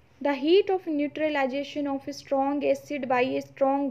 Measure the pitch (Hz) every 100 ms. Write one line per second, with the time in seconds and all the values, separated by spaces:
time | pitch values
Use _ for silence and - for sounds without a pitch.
0 | _ - 285 277 285 370 403 370 359 294
1 | 294 294 311 294 269 269 277 294 285 277
2 | 277 277 - 269 277 285 269 269 - 294
3 | 247 254 254 277 269 - 269 277 277